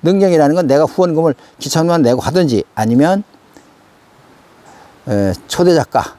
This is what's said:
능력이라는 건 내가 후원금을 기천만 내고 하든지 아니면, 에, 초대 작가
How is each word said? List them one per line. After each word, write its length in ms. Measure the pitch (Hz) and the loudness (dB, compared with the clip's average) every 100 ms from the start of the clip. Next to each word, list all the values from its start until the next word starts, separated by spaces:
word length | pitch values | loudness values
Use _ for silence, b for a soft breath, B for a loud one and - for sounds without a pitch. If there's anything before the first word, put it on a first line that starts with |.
능력이라는 520 | 160 196 196 170 143 | 0 0 2 2 2
건 120 | 165 156 | 2 0
내가 180 | 139 | 0
후원금을 500 | 156 - 180 156 165 135 b b | 0 0 -2 0 -2 -4 b b
기천만 440 | 147 165 165 170 | -6 -2 0 0
내고 180 | 123 123 | 0 0
하든지 440 | 120 165 165 110 - | -2 -2 0 -2 -4
아니면, 480 | - 110 247 294 196 208 _ _ - _ _ _ _ _ _ _ _ _ _ - B B _ - | -4 0 2 2 0 -6 _ _ -20 _ _ _ _ _ _ _ _ _ _ -20 B B _ -6
에, 240 | 104 98 90 - | -2 -2 -4 -8
초대 260 | - 175 | 0 2
작가 420 | 165 127 131 - | 2 0 -4 -4